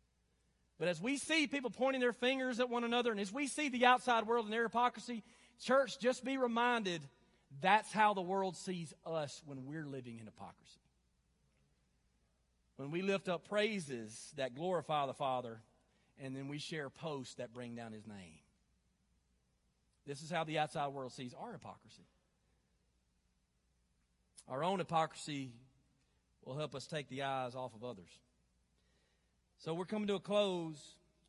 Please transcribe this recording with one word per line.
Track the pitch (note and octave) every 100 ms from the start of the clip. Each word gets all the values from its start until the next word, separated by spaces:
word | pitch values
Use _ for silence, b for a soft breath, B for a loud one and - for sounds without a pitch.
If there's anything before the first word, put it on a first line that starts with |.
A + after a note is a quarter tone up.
| _ _ _ _ _ _ _ -
But | E3
as | D#3+
we | A3 C#4
see | - D#4+ C#4
people | C#4+ B3+
pointing | F#3+ C4 C4+
their | B3
fingers | - B3 C4+ B3+ A#3
at | B3
one | A#3+
another, | A#3 A#3+ A#3+
and | G#3
as | G3+
we | B3 C#4
see | - D4+
the | A#3+
outside | B3 B3 B3 A3+ A3
world | A#3 G#3
and |
their | A3+
hypocrisy, | A3+ A#3 A#3+ A3 - A#3 - b b b
church, | - C4 B3 -
just | A#3 B3+
be | A#3+ C4+
reminded | A#3+ A3+ A#3+ A#3 F#3+ E3+ C#3 _ b b b C#3
that's | F#3 G#3+ G#3
how | G3+ G#3+
the | G3
world | F3 G3 F#3+ E3+
sees | - F#3 D#3+ -
us | E3+ D#3+ C#3+ -
when | D3+ C3+ C3
we're | D#3
living | C#3+ C3+ B2 A2+
in |
hypocrisy. | G#2+ - F#2+ - - - _ _ _ _ _ _ _ _ _ _ _ _ _ _ _ _ _ _ _ -
When | C#3
we | E3+
lift | F#3+ G3 F#3
up | E3+ -
praises | G#3 G#3+ G3+ C#3+ B2 G#2+ A2 - D3
that | C3
glorify | B2 F3+ F3 C#3+ D3+
the | C3+
Father, | A#2+ C#3 B2+ A#2+ A2+ - _ _ _ _ -
and | C3+
then | C3+ C#3
we | D3
share | - D#3+ C3+
posts | - E3 C#3+ B2
that | - B2
bring | A#2 A#2+
down | A#2 A2+
His | G#2+ G#2+
name. | G2+ F2 D#2+ _ _ _ _ _ _ _ _ _ _ _ _ _ _ _ _ C#3
This | C#3
is | D#3
how | E3+
the | D#3+ D#3
outside | D3+ D#3+ C#3+
world | C#3 B2+
sees | - B2+ B2+
our | A3+
hypocrisy. | F3+ G#2 - - - - _ _ _ _ _ _ _ _ _ _ _ _ _ _ _ _ _ _ _ _ _ _ - -
Our | C3
own | E3+ G3
hypocrisy | D#3 D#3+ D#3 - - C#3+ C3 A#2 - _ _ _ _ _ _ _ -
will | C3+
help | D3+
us | C3+ -
take | D#3 C3
the | C3
eyes | C#3 C3+ B2+
off | B2+ B2+
of | G#2+
others. | B2 G2+ E2+ - _ _ _ _ _ _ _ _ _ _ _ _ _ _
So | D#3+
we're | E3
coming | F#3 G#3+ G#3
to |
a | F#3+
close, | - G#3 G3+ F3+ E3 D3 - - _ _